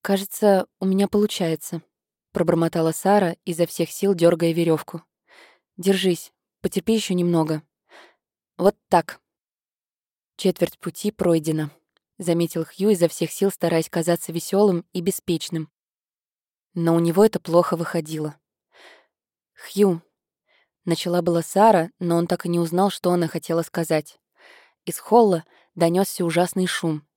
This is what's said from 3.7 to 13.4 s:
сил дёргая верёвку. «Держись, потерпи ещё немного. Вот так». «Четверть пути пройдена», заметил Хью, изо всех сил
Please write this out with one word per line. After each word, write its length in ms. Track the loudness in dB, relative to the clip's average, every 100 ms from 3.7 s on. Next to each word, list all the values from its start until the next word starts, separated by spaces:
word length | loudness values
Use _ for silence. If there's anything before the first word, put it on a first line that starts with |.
| -2 -6
сил 240 | -2 -2
дёргая 380 | 4 4 4 0
верёвку. 520 | 0 0 0 -4 -16 _ _ _ -20 -20 _ _ -6
«Держись, 540 | -2 0 0 -2 -8 _ _ _
потерпи 320 | -6 -4 0
ещё 200 | -2 0
немного. 500 | -2 2 2 0 -4 _ _ _ -20 -20 _ _ _ _ 0
Вот 180 | 0 0 _
так». 320 | 0 0 -16 _ _ _ _ _ _ _ _ _ _ _ -4
«Четверть 420 | -2 0 -4 -4
пути 340 | -12 -6 -8
пройдена», 600 | -2 0 0 0 -4 -6 _ _ _ _ _
заметил 480 | -2 0 -2 -4 -8
Хью, 240 | -2 0
изо 180 | 2 2
всех 240 | 0 -6
сил 200 | -2